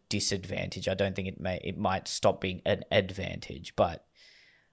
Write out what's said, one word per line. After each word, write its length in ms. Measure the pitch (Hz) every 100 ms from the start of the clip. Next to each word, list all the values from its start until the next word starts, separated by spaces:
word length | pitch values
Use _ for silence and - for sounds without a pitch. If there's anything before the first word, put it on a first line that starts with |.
| -
disadvantage. 800 | 104 - 98 95 87 92 95 98
I 60 |
don't 220 | 95 98 92
think 100 | 95
it 140 | -
may, 180 | 92 90
it 160 | 90 92
might 300 | 98 95 -
stop 320 | - 104 -
being 220 | 95 90 -
an 180 | 104 -
advantage, 840 | 104 95 98 87 85 - 71 90 -
but 300 | 90 85 _ _ - - - _ _